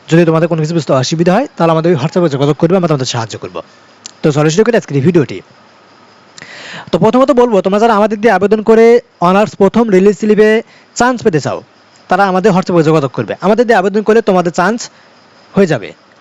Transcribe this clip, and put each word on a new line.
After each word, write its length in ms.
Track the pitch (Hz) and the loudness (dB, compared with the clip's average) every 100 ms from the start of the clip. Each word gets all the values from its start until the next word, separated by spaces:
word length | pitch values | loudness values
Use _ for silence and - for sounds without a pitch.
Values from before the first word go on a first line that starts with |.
| - | -2
যদি 160 | 165 165 | 2 2
তোমাদের 220 | 160 165 | 2 0
কোনো 120 | 165 | -2
কিছু 120 | 151 | -4
বুঝতে 200 | 170 147 | -4 -2
অসুবিধা 400 | 135 123 165 170 | -2 -2 -2 0
হয়, 140 | 196 294 - | 0 -2 -2
তাহলে 140 | 165 | 0
আমাদের 200 | 160 170 | 0 0
ওই 60 | 156 | -2
WhatsApp-এ 320 | 151 190 175 | -2 -2 -2
যোগাযোগ 260 | 135 143 151 | 0 -2 0
করবে, 220 | 165 190 | 0 0
আমরা 100 | 170 | 0
তোমাদের 180 | 147 127 | -2 -4
সাহায্য 340 | 120 110 104 | -8 -8 -10
করব। 220 | 92 87 - _ _ _ - _ | -14 -14 -16 _ _ _ -20 _
তো 100 | 165 | -2
সরাসরি 320 | 147 156 165 | 0 0 0
করে 140 | 226 226 | 0 0
আজকের 200 | - 139 | -2 -2
এই 40 | |
ভিডিওটি। 400 | 139 170 123 95 - _ _ _ _ _ _ _ _ - - - - - - | 0 0 -2 -8 -16 _ _ _ _ _ _ _ _ -20 -20 -20 -20 -18 -4
তো 80 | 180 | 0
প্রথমত 320 | 214 247 262 | 2 2 2
বলবো, 300 | 247 247 196 | 2 2 2
তোমরা 180 | 185 202 | 0 0
যারা 140 | 233 | 2
আমাদের 280 | 202 214 214 | 2 0 0
দিয়ে 120 | 226 | 0
আবেদন 280 | 185 202 220 | 2 0 0
করে 400 | 214 226 226 233 - - | 2 4 6 4 0 -4
অনার্স 360 | 175 196 214 - | 0 0 0 0
প্রথম 340 | 196 220 233 | 0 0 2
রিলিজ 280 | 185 202 196 | 2 2 0
স্লিপে 440 | 214 208 214 220 - _ _ - | 0 2 2 0 -4 _ _ -4
চান্স 280 | 247 247 | -2 -2
পেতে 160 | 220 156 | -2 -2
চাও, 220 | 120 87 - _ _ _ - | -4 -8 -12 _ _ _ -4
তারা 160 | 180 | 0
আমাদের 280 | 196 185 208 | 0 0 0
WhatsApp-এ 320 | 180 190 175 | 0 0 0
যোগাযোগ 280 | 151 156 139 | 2 0 -2
করবে। 240 | - 98 98 | -6 -8 -4
আমাদের 240 | 180 220 233 | -2 0 2
দিয়ে 100 | 214 | 0
আবেদন 240 | 196 214 | 0 -2
করলে 200 | 208 220 | 0 0
তোমাদের 320 | 220 180 175 | 2 0 0
চান্স 360 | 175 180 233 - _ _ _ _ _ _ | -2 -2 -2 -10 _ _ _ _ _ _
হয়ে 140 | - 190 | -2 0
যাবে, 260 | 127 82 - _ _ | -2 -8 -18 _ _